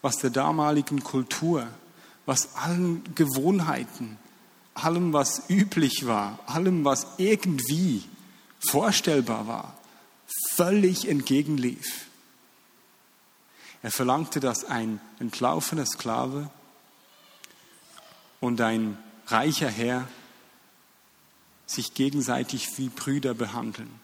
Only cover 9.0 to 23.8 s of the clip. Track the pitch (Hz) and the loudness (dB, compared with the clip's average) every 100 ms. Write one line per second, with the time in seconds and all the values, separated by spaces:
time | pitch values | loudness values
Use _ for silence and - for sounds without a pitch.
9 | - 147 117 110 107 113 - - - - | 4 2 2 -2 -4 -8 -10 -16 -20 -20
10 | - _ - - - - 175 208 190 180 | -20 _ -12 -6 -4 0 4 6 6 4
11 | - 147 131 135 147 147 123 123 - - | 0 0 4 2 2 0 0 -4 -10 -10
12 | - - _ _ _ _ _ _ _ _ | -14 -20 _ _ _ _ _ _ _ _
13 | _ _ _ _ _ _ - - 113 - | _ _ _ _ _ _ -20 -12 -6 -2
14 | 127 135 160 - 131 117 - 127 113 107 | 2 2 0 -2 -2 -2 -4 -4 -4 -6
15 | - - 120 - 127 160 - 160 131 - | -10 -10 -10 -2 0 0 -2 -4 -4 -4
16 | 120 113 127 139 147 - - - _ _ | -4 -2 -2 -4 -8 -12 -20 -20 _ _
17 | _ _ - - - - - - - - | _ _ -20 -20 -20 -20 -20 -20 -20 -20
18 | - - - _ 123 117 113 113 110 104 | -20 -20 -20 _ -4 0 2 2 -2 -4
19 | - - - 113 143 143 147 107 117 123 | -14 -20 0 2 2 0 -2 -2 -2 -2
20 | 127 - - - - _ _ _ _ _ | -4 -12 -20 -20 -20 _ _ _ _ _
21 | _ _ _ _ _ _ - - 117 - | _ _ _ _ _ _ -10 -8 -6 0
22 | 135 143 127 123 127 131 - - 131 - | 0 2 0 0 -2 -4 -6 -6 -6 -6
23 | - 143 131 113 117 117 113 104 | -2 0 0 -2 -4 -4 -8 -8